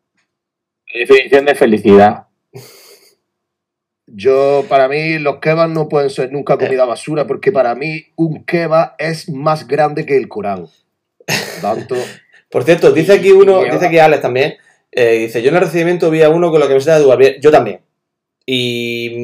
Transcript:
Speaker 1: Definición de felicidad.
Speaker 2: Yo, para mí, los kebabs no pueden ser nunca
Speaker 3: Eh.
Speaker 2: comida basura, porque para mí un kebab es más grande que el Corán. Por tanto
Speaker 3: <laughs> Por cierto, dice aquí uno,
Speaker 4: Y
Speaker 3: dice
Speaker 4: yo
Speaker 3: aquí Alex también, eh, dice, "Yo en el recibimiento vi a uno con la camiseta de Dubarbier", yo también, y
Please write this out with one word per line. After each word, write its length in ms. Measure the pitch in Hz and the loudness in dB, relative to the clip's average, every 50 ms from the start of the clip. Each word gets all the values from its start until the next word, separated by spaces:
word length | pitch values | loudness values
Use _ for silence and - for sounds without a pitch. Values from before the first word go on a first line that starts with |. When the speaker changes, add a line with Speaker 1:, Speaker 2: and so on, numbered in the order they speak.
| _ _ _ _ _ _ _ _ _ _ _ _ _ _ _ _ _ - | _ _ _ _ _ _ _ _ _ _ _ _ _ _ _ _ _ -16
Speaker 1:
Definición 540 | - 117 123 - 135 131 131 113 127 139 139 | -10 -8 0 2 2 2 4 2 0 0 2
de 80 | 143 135 | 0 0
felicidad. 720 | - 139 117 107 104 - 107 98 101 101 107 107 - - _ _ _ _ _ _ 127 - - - _ _ _ - _ _ _ _ _ _ _ _ _ _ _ _ _ _ _ _ _ _ _ _ _ _ | 0 0 0 0 0 2 4 6 6 6 4 2 -2 -12 _ _ _ _ _ _ -20 -20 -20 -20 _ _ _ -20 _ _ _ _ _ _ _ _ _ _ _ _ _ _ _ _ _ _ _ _ _ _
Speaker 2:
Yo, 580 | _ 120 98 95 131 135 135 139 139 143 143 139 143 | _ -20 -2 0 0 2 2 2 2 0 0 0 0
para 180 | 151 139 - | 2 2 2
mí, 300 | 131 143 151 156 160 160 | 2 -2 -4 -4 -4 -6
los 200 | 160 147 147 131 - | -4 -4 -6 -6 -4
kebabs 320 | - 156 160 165 165 165 160 | -4 -2 0 0 0 -2 -2
no 160 | 160 151 156 | -6 -6 -2
pueden 200 | 156 147 143 135 | -2 -2 -2 -2
ser 220 | - - 147 127 | -4 -6 -8 -6
nunca 220 | 135 143 135 - - | -6 -10 -4 -4 -2
Speaker 3:
Eh. 20 | |
Speaker 2:
comida 280 | 127 131 117 - - 127 | -2 -2 -4 0 -2 -2
basura, 400 | 123 - - - - 151 151 139 | -2 -2 -8 -8 -8 -6 -6 -4
porque 260 | - 135 - - 135 | -6 -6 -4 -2 -2
para 220 | - 135 127 120 120 | 0 0 -2 -2 -2
mí 300 | 123 143 160 156 156 - _ _ | -6 -8 -10 -10 -12 -14 _ _
un 300 | - 165 165 147 - - | -4 -4 -4 -4 -10 -8
kebab 480 | - 175 170 165 156 156 160 165 - - - | -6 -4 -4 -2 0 0 0 0 -2 -6 -10
es 300 | 151 165 165 160 - - | -8 -8 -8 -10 -12 -12
más 380 | 143 131 147 156 156 156 - | -12 -6 -4 -4 -4 -4 -6
grande 380 | - - 156 151 147 147 156 151 | -6 -2 -2 -2 -2 -2 -8 -6
que 100 | - 143 | -2 -2
el 120 | 131 113 | -2 -2
Corán. 400 | 98 - 107 101 101 98 92 85 80 _ _ _ _ _ _ _ _ _ _ _ | -4 -10 -10 -8 -8 -8 -10 -12 -18 _ _ _ _ _ _ _ _ _ _ _
Por 360 | - - - - - - 87 | -8 -8 -8 -8 -10 -14 -8
tanto 340 | 85 101 110 - - - 127 | -6 -6 -6 -6 -8 -8 -8
Speaker 3:
<laughs> 540 | 123 120 - - - _ _ _ _ _ _ | -8 -8 -10 -14 -20 _ _ _ _ _ _
Por 120 | - 127 127 | -6 -4 0
cierto, 280 | 147 175 170 - 156 | 0 0 4 4 2
dice 220 | 135 151 165 175 202 | 2 2 2 2 2
aquí 180 | 190 175 196 | 2 4 4
uno, 320 | 190 190 196 190 190 185 170 | 6 6 6 6 4 2 2
Speaker 4:
Y 20 | |
Speaker 3:
dice 140 | - 156 - | 0 -2 -2
Speaker 4:
yo 60 | 175 | -2
Speaker 3:
aquí 120 | 175 165 165 | 0 2 4
Alex 220 | 156 156 151 131 | 4 4 2 0
también, 320 | - 123 123 127 139 160 160 _ _ _ _ _ _ _ | -2 -4 -2 -2 -2 -2 -4 _ _ _ _ _ _ _
eh, 220 | - - 123 117 113 | -2 0 2 2 2
dice, 240 | 113 113 113 - 123 | 0 -2 -4 -6 -2
"Yo 80 | 113 139 | 0 0
en 60 | 160 | 2
el 60 | 180 | 2
recibimiento 480 | 185 170 151 175 165 175 180 175 180 165 | 0 0 -2 -2 -2 -2 -2 0 0 0
vi 120 | 160 160 | 2 4
a 80 | 156 151 | 4 4
uno 220 | 156 170 175 170 | 4 2 0 2
con 80 | 160 156 | 2 2
la 80 | 147 | 2
camiseta 280 | 131 135 135 135 156 160 | 2 2 0 2 4 4
de 80 | 151 147 | 4 6
Dubarbier", 360 | 135 123 117 131 131 - - | 4 4 6 4 2 2 2
yo 100 | 127 151 | 2 4
también, 300 | 151 - - 104 92 90 _ _ _ _ _ _ _ _ _ _ _ _ _ | 4 4 2 0 -8 -12 _ _ _ _ _ _ _ _ _ _ _ _ _
y 680 | - 131 127 123 123 120 120 120 120 117 117 120 117 117 120 | -6 -4 -4 -4 -4 -6 -6 -6 -6 -6 -8 -8 -8 -8 -8